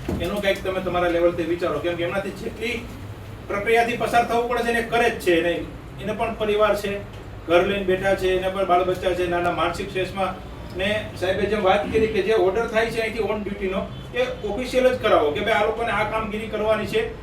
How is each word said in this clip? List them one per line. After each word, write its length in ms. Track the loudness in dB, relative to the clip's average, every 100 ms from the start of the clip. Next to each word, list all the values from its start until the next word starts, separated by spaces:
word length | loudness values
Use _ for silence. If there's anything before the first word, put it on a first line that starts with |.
| -6 -4
એનું 180 | -2 0
કંઈક 220 | 0 0
તમે 160 | -2 -2
તમારા 280 | -2 0 2
લેવલથી 340 | 4 4 2
વિચારો, 360 | 0 -2 -2 -2
કેમ 160 | -2
કે 80 | -2
એમનાથી 280 | -2 -2 -4
જેટલી 560 | -6 -8 -6 -6 -6 -8 -12 -12 -12 -14 -12 -6
પ્રક્રિયાથી 480 | -2 2 4 4 0
પસાર 280 | 2 4
થવું 240 | 4 2 2
પડે 140 | 0
છે 80 | 0
એને 120 | 0
કરે 280 | 0 2 2
જ 100 | 2
છે. 200 | 2 4
એને, 240 | 2 -2 -6 -10 -14 -8
એને 100 | -6
પણ 220 | -2 -4
પરિવાર 420 | -2 0 4 4 2
છે, 460 | -2 -6 -8 -12 -14 -10 2
ઘર 200 | 4 4
લઈને 180 | 0
બેઠા 300 | 0 2 2
છે, 240 | 2 2 2
એને 100 | 0
પણ 180 | 0 2
બાળ 180 | 4
બચ્ચા 260 | 4 0 0
છે, 180 | 0 0
નાના 220 | 0 0
માનસિક 380 | 0 0 -2 -4
સ્ટ્રેસમાં. 460 | -4 -4 -2 -2 -4 -12 -14 -10 -4
ને 300 | -2 -2 -4 -2
સાહેબે 220 | 0 0
જેમ 200 | 0 2
વાત 300 | 4 4 2
કરી 140 | 2 2
કે 160 | 2
જે 100 | 2
ઓર્ડર 340 | 4 4 2 0
થાય 200 | 0 0
છે 140 | 0
અહીંથી 180 | -2 -2
on 220 | -2 -2
duty-નો, 440 | -6 -6 -4 -4 -6 -8 -6
એ 340 | -2 -2 -2 -4
ઓફિશિયલ 460 | -4 0 4 4
જ 80 | 4
કરાવો 280 | 4 4 4
કે 100 | 0
ભાઈ 120 | 2
આ 140 | 2 2
લોકોને 240 | 0 0
આ 200 | 0 0
કામગીરી 360 | -2 -4 -6 -4
કરવાની 400 | 0 2 2 0
છે. 160 | 0 -2 -6